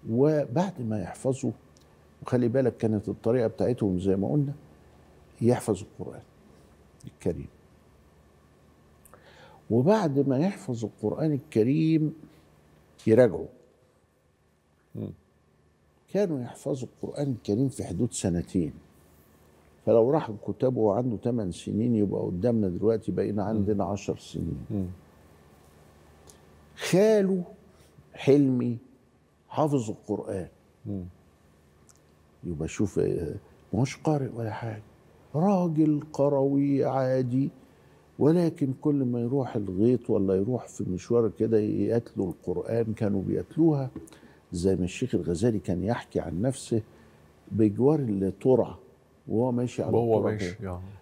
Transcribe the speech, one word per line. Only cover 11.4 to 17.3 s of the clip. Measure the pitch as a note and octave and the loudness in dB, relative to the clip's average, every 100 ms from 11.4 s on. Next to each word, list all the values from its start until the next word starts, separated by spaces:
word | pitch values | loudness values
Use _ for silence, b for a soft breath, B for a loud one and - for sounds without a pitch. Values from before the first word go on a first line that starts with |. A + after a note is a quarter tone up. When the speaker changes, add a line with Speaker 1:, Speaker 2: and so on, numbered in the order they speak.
| - A2+ A2 D3+ D#3+ D#3+ D#3 - - B B _ _ _ _ _ - | -2 0 2 2 2 2 0 -6 -20 B B _ _ _ _ _ 4
Speaker 1:
يراجعه. | A2 B2 G2+ - - _ _ _ _ _ _ _ _ _ _ _ _ _ | 6 6 4 -10 -16 _ _ _ _ _ _ _ _ _ _ _ _ _
Speaker 2:
مم. | A2 G#2 G2 _ _ _ _ _ _ _ _ _ | -12 -12 -12 _ _ _ _ _ _ _ _ _
Speaker 1:
كانوا | F#3 G3+ D3 | -2 0 -2
يحفظوا | A#2+ - D3 C#3 B2+ | -6 -10 -6 -6 -8
القرآن | _ - - C#3+ | _ -12 -4 -4